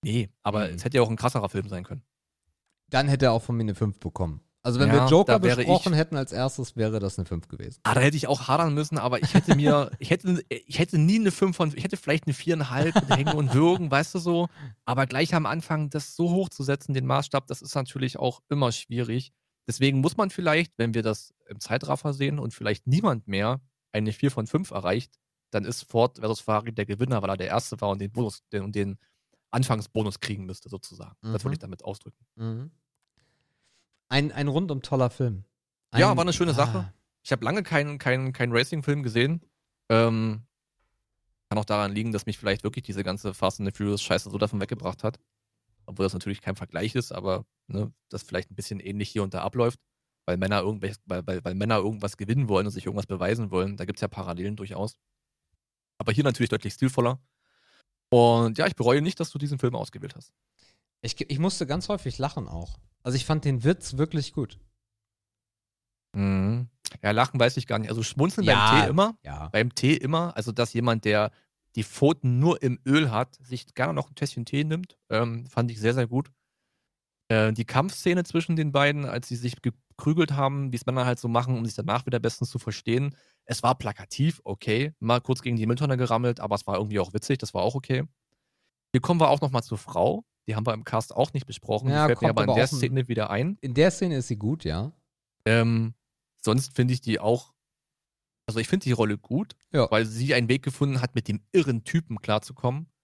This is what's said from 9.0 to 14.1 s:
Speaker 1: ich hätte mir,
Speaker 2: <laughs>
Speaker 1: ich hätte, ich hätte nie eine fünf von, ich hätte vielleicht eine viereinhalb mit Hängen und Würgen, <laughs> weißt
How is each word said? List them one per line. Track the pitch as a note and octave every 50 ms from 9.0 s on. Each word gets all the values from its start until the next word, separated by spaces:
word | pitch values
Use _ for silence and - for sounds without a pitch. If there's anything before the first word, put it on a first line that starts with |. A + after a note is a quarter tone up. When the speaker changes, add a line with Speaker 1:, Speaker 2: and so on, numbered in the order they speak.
| G#2 B2 B2 A#2 -
Speaker 1:
ich | - -
hätte | F#3+ D#3+ - G#3
mir, | C#3+ D3 D3 D3 D3 C#3+ -
Speaker 2:
<laughs> | - -
Speaker 1:
ich | - -
hätte, | E3 F3+ - F#3 F3+ F3 - _
ich | B2 A#2+ - - C#3
hätte | - F3 - - D#3
nie | D3+ E3 G3+ A3+
eine | A3 G3
fünf | E3+ - G3 F#3+ F3
von, | - F3 D#3 C#3+
ich | B2 A#2+
hätte | F#3 -
vielleicht | - - - D3 D#3+ -
eine | - C#3
viereinhalb | - - D#3+ E3+ D#3+ D3 B2+ B2+ C3+ D#3 E3 D#3+ A3
mit | - C#3
Hängen | G#3+ C3 C#3 F3 D3+
und | D3+ D3 C3 B2+
Würgen, | C3 D#3 E3+ F3+ F#3+ F3 D3+
<laughs> |
weißt | C3 C#3 D#3+ -